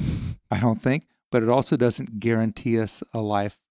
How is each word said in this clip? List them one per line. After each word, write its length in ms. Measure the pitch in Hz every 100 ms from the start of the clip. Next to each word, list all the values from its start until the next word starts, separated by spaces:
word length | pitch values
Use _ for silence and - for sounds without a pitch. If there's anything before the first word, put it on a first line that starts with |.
| - - - - -
I 80 | 101
don't 220 | 117 110
think, 260 | 131 143 - _ _
but 100 | 123
it 60 | 110
also 300 | 127 123 143
doesn't 420 | 120 113 127 110
guarantee 600 | 117 113 113 - 127 113
us 200 | 107 - -
a 80 | 113
life 400 | 107 104 101 - _